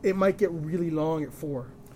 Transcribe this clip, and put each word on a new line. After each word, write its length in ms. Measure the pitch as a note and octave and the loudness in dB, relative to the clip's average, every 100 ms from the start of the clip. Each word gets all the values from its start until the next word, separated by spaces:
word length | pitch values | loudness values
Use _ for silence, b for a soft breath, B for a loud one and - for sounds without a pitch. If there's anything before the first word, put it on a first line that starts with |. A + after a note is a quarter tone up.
it 120 | G3 F#3+ | 0 4
might 220 | G3 F#3+ | 4 4
get 120 | F#3+ | 0
really 380 | E3 D3+ F3 E3+ | 0 -4 -2 0
long 340 | D#3 D#3 D#3+ | 0 0 0
at 100 | C#3 | -4
four. 320 | - D3+ C3 A#2+ - B | -6 -6 -6 -8 -16 B